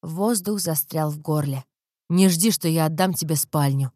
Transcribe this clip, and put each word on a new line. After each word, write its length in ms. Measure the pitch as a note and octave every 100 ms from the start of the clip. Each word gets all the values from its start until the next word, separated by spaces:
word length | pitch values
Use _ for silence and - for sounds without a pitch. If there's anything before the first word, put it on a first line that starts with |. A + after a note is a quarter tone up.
Воздух 580 | E3+ D#3+ G#3 A#3 F#3+ G#3
застрял 500 | E3+ D#3 - D#3 D3+
в 100 | D3+
горле. 440 | D#3 D3+ C#3+ C3+ - _ _ _ _
"Не 180 | F3 F#3+
жди, 240 | E3 G#3+
что 160 | G3 E3+
я 200 | D#3+ D#3
отдам 260 | D#3+ F#3
тебе 240 | E3+ D#3+ D#3
спальню". 560 | - D#3 C#3+ C3+ C3+